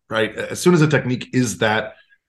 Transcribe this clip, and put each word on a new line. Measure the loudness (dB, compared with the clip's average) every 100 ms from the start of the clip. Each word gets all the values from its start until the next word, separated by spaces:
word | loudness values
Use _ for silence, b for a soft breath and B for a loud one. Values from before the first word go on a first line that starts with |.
| -8
right? | -4 -4 -6
As | -10 0
soon | 4
as | 4
a | 4
technique | 2 -2 -6 -4
is | -2 -2 0
that | 0 0 -4 b b b